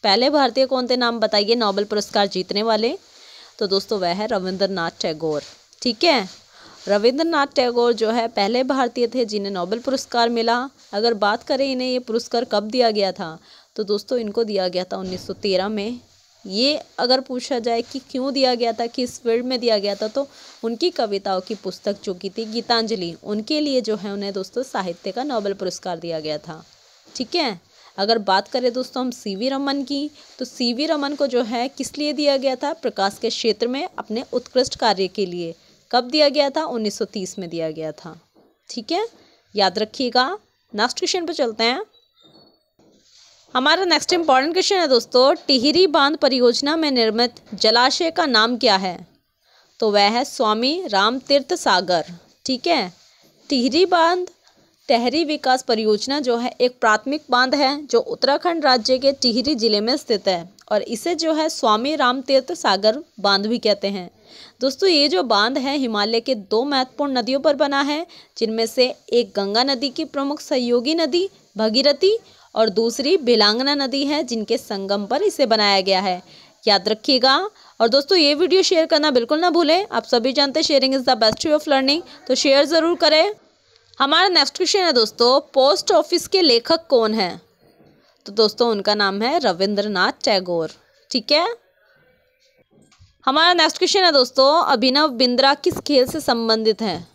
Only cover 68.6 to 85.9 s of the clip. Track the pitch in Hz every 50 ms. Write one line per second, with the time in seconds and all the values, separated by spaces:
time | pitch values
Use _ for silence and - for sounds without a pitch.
68.6 | 226 220 - 262 247 254 - _ _ - - 240 233 196 - 208 202 196 202 226
69.6 | 254 277 277 233 277 277 269 - 320 311 - 285 277 277 294 302 - - 302 262
70.6 | 247 240 240 247 226 285 320 339 330 285 294 349 392 392 _ _ _ _ _ 208
71.6 | 220 220 214 - - 285 285 294 - 381 440 453 - - - _ _ _ _ 214
72.6 | 220 220 185 208 226 233 233 - 262 285 370 381 277 233 240 214 208 202 214 240
73.6 | 262 285 294 285 277 262 262 277 285 277 302 294 320 247 233 226 208 - 226 -
74.6 | - - 214 196 196 190 202 208 202 196 240 302 403 403 - - 277 220 226 214
75.6 | 208 202 196 196 190 190 190 185 196 196 180 180 - - - - - - _ _
76.6 | - 220 202 190 185 214 214 220 - - 277 247 240 269 269 311 370 427 _ -
77.6 | - - _ _ 220 233 220 277 285 - 392 359 311 285 294 285 349 330 330 381
78.6 | 359 - 381 320 320 320 339 302 294 302 262 247 233 226 302 311 349 359 302 339
79.6 | 339 285 320 359 415 - - 233 - - - 240 226 269 254 294 285 277 262 311
80.6 | 320 - 302 269 254 262 269 269 247 277 254 220 226 220 220 - - 330 302 302
81.6 | 302 320 285 269 262 269 285 339 349 - - - - - 262 262 - 294 269 277
82.6 | 294 269 330 330 320 339 349 - 339 302 302 311 330 415 427 - _ _ _ _
83.6 | _ _ _ _ _ _ _ - 269 277 311 330 370 403 359 320 277 269 - -
84.6 | 370 - - 403 370 339 285 247 220 214 - - 233 240 262 285 277 - - 269
85.6 | 262 277 339 - - -